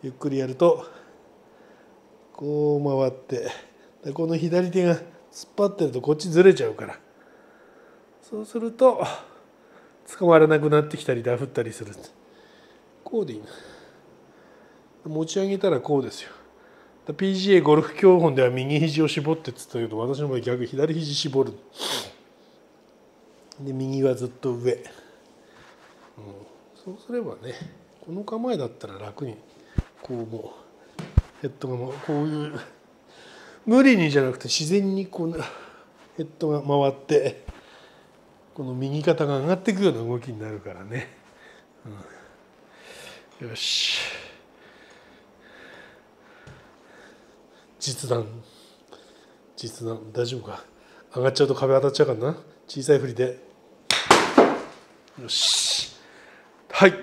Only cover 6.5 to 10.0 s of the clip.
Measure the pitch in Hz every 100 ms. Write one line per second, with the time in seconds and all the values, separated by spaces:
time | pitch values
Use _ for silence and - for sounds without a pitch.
6.5 | 151 117 104 107 - _ _ - - -
7.5 | - - - - - _ _ - 214 214
8.5 | 233 226 233 262 - - - - - _
9.5 | _ _ - - _